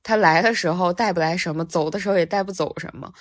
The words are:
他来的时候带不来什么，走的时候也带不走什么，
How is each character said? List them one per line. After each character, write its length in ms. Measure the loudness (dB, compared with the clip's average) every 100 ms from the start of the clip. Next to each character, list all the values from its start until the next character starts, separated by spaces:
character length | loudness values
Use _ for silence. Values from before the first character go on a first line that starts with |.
他 140 | -2 4
来 260 | 6 6
的 100 | 4
时 140 | 0 -2
候 260 | 0 0
带 200 | 0 0
不 80 | 0
来 160 | -2 -2
什 180 | -4
么， 100 | -4 -4
走 220 | -2 -2
的 120 | -2
时 80 | 0
候 100 | 0
也 80 | 2
带 160 | 0
不 80 | -2
走 260 | -4 -6 -6
什 120 | -12 -12
么， 160 | -16 -16